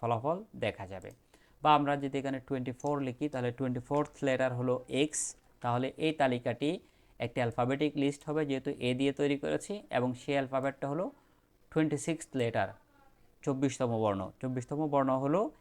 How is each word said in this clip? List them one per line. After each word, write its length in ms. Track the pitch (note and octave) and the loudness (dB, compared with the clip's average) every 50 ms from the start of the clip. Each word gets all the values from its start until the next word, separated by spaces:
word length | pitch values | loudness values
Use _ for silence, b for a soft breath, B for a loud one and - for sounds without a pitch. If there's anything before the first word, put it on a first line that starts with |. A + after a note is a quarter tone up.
ফলাফল 440 | - A2+ A#2 A2+ A#2 D3 E3+ G3 A3 - - | 0 0 0 0 0 -2 -2 -2 -6 -12 -8
দেখা 300 | - G#2 G#2 G2 - G2+ | -4 -4 -4 -4 -4 -10
যাবে। 240 | F#2 F#2+ F#2 F#2 - - _ b b b b b b b b | -10 -10 -12 -12 -14 -16 _ b b b b b b b b
বা 120 | - D3+ D3+ | 4 6 6
আমরা 220 | C#3+ C#3+ C#3 C#3+ | 6 6 2 0
যদি 220 | C#3 C#3 C3+ C#3 C#3 | 0 -2 -2 -2 -2
এখানে 200 | C3 C3+ C3+ C3 B2+ - | -2 -2 -4 -6 -4 -4
টোয়েন্টি 240 | C#3 C3 B2 - | -4 -2 -2 -4
ফোর 280 | B2 - - C#3+ D3 C#3+ | -6 -4 -2 -2 0 0
লিখি, 280 | C#3 B2+ A#2+ - D3 D3 | -2 -4 -4 -4 -4 -4
তাহলে 220 | - B2+ B2 B2 | -2 -2 -2 -2
টোয়েন্টি 280 | A#2+ - C3+ B2+ B2 B2 | -2 -2 -2 -2 -2 -4
ফোর্থ 300 | A#2+ - C#3 D3 D3 D3 - - | -2 -2 0 0 0 -2 -4 -2
লেটার 300 | C#3+ C3+ C3 B2+ C3 B2+ B2 | 0 0 2 2 2 0 0
হলো 300 | B2 B2 B2+ B2 B2 - - | 0 0 0 0 0 -2 -2
এক্স, 320 | C3 C3 D3+ D#3 - - - - - - _ _ _ - | 0 0 0 0 0 -4 -6 -6 -8 -14 _ _ _ -6
তাহলে 320 | - A#2+ A#2+ B2 C3 C3+ - | -2 0 0 0 0 -2 -2
এই 160 | - D#3+ D#3+ | 0 0 0
তালিকাটি 580 | D#3 - C#3 C3 B2 A#2+ - B2+ A#2 - C#3+ D3+ F3 - b b b b b b b b | 2 4 2 2 2 2 0 -2 -2 0 0 -2 -2 -2 b b b b b b b b
একটি 200 | A#2+ A#2+ - C3+ | -6 -4 0 0
অ্যালফাবেটিক 520 | A#2+ A#2 - - B2 B2 C3+ C#3 D3+ D3 - | 0 0 2 0 2 2 2 2 0 0 0
লিস্ট 260 | D3 C#3 C#3+ C#3+ - - D#3 | 2 0 0 0 -2 -6 -4
হবে, 140 | D3 D#3 D#3 | -2 0 0
যেহেতু 240 | C#3 C3+ C3 C3+ C#3+ | 0 -2 -2 -2 -4
এ 240 | - - B2+ B2 B2+ | -4 -2 0 0 0
দিয়ে 180 | B2+ C3+ C#3 | 2 2 0
তৈরি 240 | C#3 - C#3+ C#3+ C#3+ C#3 | 2 2 2 2 2 0
করেছি, 440 | D3+ D#3 D3+ - - - G3+ G#3 - - | 0 0 -2 -2 -2 -4 -8 -8 -6 -2
এবং 240 | - B2+ B2 B2+ A#2+ | 0 0 0 0 -2
সেই 200 | B2+ - - C#3 C#3 | -4 -4 -2 0 0
অ্যালফাবেটটা 500 | C3+ C3 C3+ C3 C3 C#3 C3+ - C#3+ C#3 | 0 0 -2 -2 -2 -2 -4 -4 -4 -4
হলো 220 | C#3+ E3 F#3+ C#4 - b b b b b b _ _ _ _ - | -2 -4 -4 -6 -8 b b b b b b _ _ _ _ -2
টোয়েন্টি 260 | - D#3 D#3 D3+ D3 C#3+ | 2 2 2 2 2 -2
সিক্সথ 320 | - E3 D#3+ D#3+ - - - | -2 -2 -4 -4 -6 -6 -2
লেটার, 320 | C3 A#2+ A#2 A2+ A2+ G2 G2 A2 - _ _ _ - - - _ _ - - _ _ - | 0 0 2 2 0 -2 -2 -4 -14 _ _ _ -20 -20 -20 _ _ -20 -20 _ _ -2
চব্বিশতম 460 | D3 C3+ C3 C#3 C3+ B2 - C3 A#2+ A#2 A2 | -2 0 2 0 0 0 0 0 0 2 2
বর্ণ, 280 | A2 G#2 G2 G2 F#2+ G2 - - | 2 2 2 0 -2 -6 -8 -8
চব্বিশতম 480 | - B2+ B2+ B2+ B2 - D3 D3 D#3 D3 | -6 -4 -4 -4 -4 -4 -4 -2 -2 2
বর্ণ 220 | C#3+ C#3 C3+ C3 C3 C3 C3+ | 2 2 4 4 2 2 2
হলো 260 | C#3 D#3 F#3+ A3+ D#4 - - | 2 2 2 2 0 -4 -12